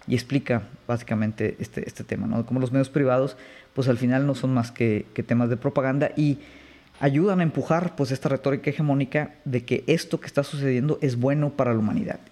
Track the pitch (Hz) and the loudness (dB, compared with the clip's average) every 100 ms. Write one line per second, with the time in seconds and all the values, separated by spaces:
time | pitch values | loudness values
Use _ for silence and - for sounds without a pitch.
0 | - 123 - 139 - 117 - - - 117 | -2 -2 0 -2 0 -2 -2 -14 -6 -6
1 | - 110 107 107 107 - - - - - | -2 -2 -2 0 -4 -4 -8 -8 -8 -10
2 | - - 104 113 117 127 127 135 135 156 | -8 -4 -2 -2 -2 -2 0 0 0 2
3 | 131 127 135 - - - - - 127 120 | 2 2 0 -4 -20 -20 -10 -2 2 2
4 | 123 131 143 127 131 127 120 - 117 107 | 2 2 2 0 0 0 0 0 0 0
5 | - - 113 120 120 123 139 139 131 139 | -2 -8 0 2 2 0 0 0 0 0
6 | 147 - 147 139 - - - - - - | 0 2 0 0 -6 -20 -20 -20 -20 -2
7 | 143 139 196 185 165 139 - 165 175 - | 2 4 2 2 2 0 0 0 0 -2
8 | 131 135 156 135 143 117 - 139 151 139 | -2 -2 -2 0 0 0 -2 0 2 2
9 | 131 151 151 - 147 127 120 123 - 160 | 2 -2 -4 -8 -4 -4 0 -2 2 0
10 | - 160 147 - 143 147 139 123 143 151 | 0 -6 -2 -2 -2 -2 0 0 0 0
11 | 143 120 131 147 147 - 123 113 107 - | 0 0 0 2 0 0 0 2 2 0
12 | - - - | -4 -8 -6